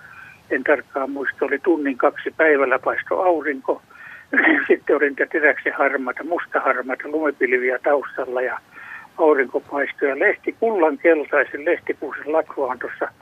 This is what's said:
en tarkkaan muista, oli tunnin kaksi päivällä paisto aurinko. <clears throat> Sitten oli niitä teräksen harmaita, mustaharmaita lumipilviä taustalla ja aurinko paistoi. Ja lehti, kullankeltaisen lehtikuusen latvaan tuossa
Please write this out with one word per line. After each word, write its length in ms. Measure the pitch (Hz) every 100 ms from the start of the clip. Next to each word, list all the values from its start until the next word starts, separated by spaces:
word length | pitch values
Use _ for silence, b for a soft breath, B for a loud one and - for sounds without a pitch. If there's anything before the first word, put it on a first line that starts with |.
| B B B B -
en 140 | 135
tarkkaan 460 | 131 143 - 139 135
muista, 340 | 139 127 -
oli 140 | 143 143
tunnin 400 | 190 160 139 123
kaksi 320 | 160 - - -
päivällä 420 | 160 139 131 131
paisto 440 | 139 117 - 180
aurinko. 600 | 185 160 151 135 - 147 - B B B B
<clears throat> 360 | 139 - - -
Sitten 280 | - - 147
oli 120 | 143
niitä 180 | 135 139
teräksen 460 | 165 147 123 147 147
harmaita, 460 | 139 139 127 123
mustaharmaita 840 | 143 165 - 151 135 123 123 131 151
lumipilviä 680 | 156 151 - 127 127 127 123
taustalla 640 | 156 143 - - 131 127
ja 160 | 127 113 - B B B B -
aurinko 420 | 156 139 143 139
paistoi. 480 | - 143 135 - 139
Ja 100 | 135
lehti, 380 | 202 - - -
kullankeltaisen 1040 | 226 208 160 139 170 160 135 147 - 147
lehtikuusen 680 | 160 151 - - 147 143 139
latvaan 460 | 156 147 - 127 127
tuossa 300 | 131 - 143 -